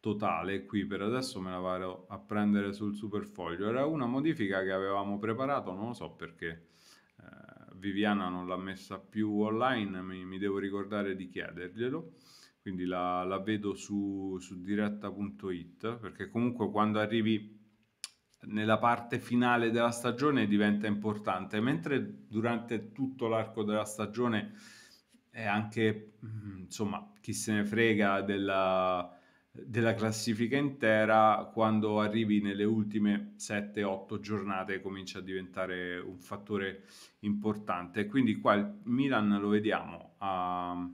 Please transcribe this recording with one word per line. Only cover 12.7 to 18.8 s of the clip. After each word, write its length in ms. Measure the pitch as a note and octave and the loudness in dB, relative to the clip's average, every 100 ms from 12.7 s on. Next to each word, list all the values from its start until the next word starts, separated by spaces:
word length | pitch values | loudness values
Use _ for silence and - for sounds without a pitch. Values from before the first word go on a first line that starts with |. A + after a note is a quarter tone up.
| F2+ F2+ | -4 -2
la, 380 | F2+ F2+ F2+ | 0 0 0
la 160 | F#2 F#2+ | -2 -2
vedo 340 | F#2+ G#2+ G2+ | -2 -2 -2
su, 640 | F#2 - G2+ G2+ G2 F#2+ F#2 | -6 -4 -2 -2 -4 -4 -6
su 220 | - F#2 | -8 -12
diretta 480 | F2+ G#2 G#2 G#2 G2+ | -2 0 0 -2 -10
punto 400 | F#2+ G2+ G#2 F#2+ | -6 -8 -6 -8
it, 480 | F2 E2 - A2 A#2+ | -8 -10 -8 -8 -6
perché 320 | G2+ - F#2+ | -12 -10 -6
comunque 400 | A#2+ A#2+ A#2 G2+ | 0 0 0 0
quando 300 | G#2 G#2+ G#2+ | 2 2 4
arrivi 580 | G#2+ A#2 G#2+ G#2+ - - - _ _ _ - _ _ _ - | 2 2 4 2 -2 -20 -20 _ _ _ -18 _ _ _ -6
nella 300 | G#2+ G#2+ | -2 2
parte 400 | A2 | 4